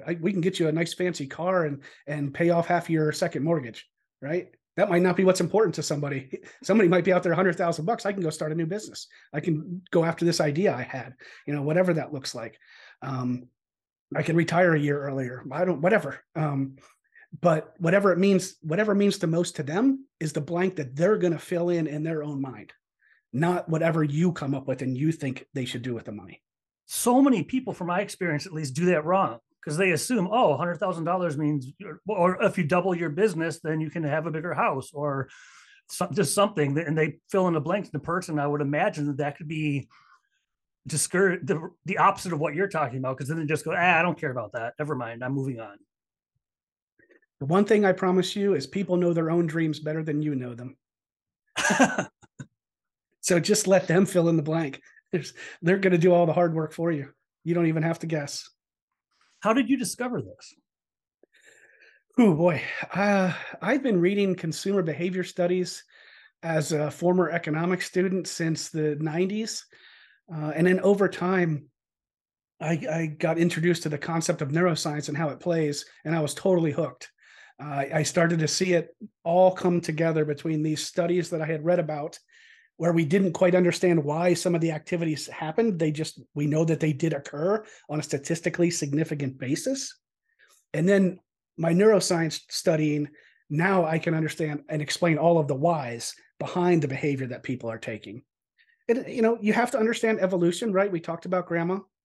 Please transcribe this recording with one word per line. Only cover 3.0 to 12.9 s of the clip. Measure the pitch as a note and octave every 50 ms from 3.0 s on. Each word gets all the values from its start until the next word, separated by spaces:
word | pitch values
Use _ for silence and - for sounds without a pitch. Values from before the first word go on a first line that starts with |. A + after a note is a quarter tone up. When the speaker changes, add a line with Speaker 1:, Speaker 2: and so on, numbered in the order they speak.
| D#3 D3+
Speaker 1:
second | D3+ - F#3 E3 - D3 C3
mortgage," | D#3+ E3+ D#3 B2+ A#2 A2 - - _ _ _ _ _ _ _
right? | C3 C#3 D#3+ F3+ - - _ _ _ _ _
That | - F#3+ G#3+
might | F3 F3
not | F3+ F#3 F3
be | G3 F#3+
what's | F#3 F3+ F#3
important | F3+ D#3+ - G3+ A3 F3+ D3+
to | - D3+
somebody. | - D#3 D3 D3 C#3+ C#3 C3+ C3+ - - - - - - _ -
Somebody | - F#3+ A3+ G#3
might | E3+ F3+ F3+ D#3+
be | F#3+ F3+
out | F3+ F3+
there, | F#3
"A | E3
hundred | D#3+ F#3+ F#3+ E3+
thousand | - F#3 E3+ E3 - D#3
bucks, | F#3+ A#3 - -
I | G3 G3+
can | G3
go | F3 D#3
start | D#3 - E3+ D#3
a | D#3
new | E3 E3
business. | D#3+ F#3+ G#3+ G#3+ - - - - - _ - _ _ -
I | B2
can | - F3+ D#3+ D3+ D#3+ F#3+ F3 F#3 - _
go | - F3 D#3+
after | E3 D#3+ - E3+
this | E3+ E3 -
idea | E3 D3+ C#3 D#3 G3 F#3+ C3+
I | B2 B2
had," | - - B2+ A#2 B2+ - - - - - - -
you | - D3
know, | D3 C#3
whatever | D3 D#3 F3+ F#3 F3+ E3+
that | D#3 C3 A2+ D3+
looks | C3+ C3+ - -
like. | - A2+ A#2 - _ _ _ - - - -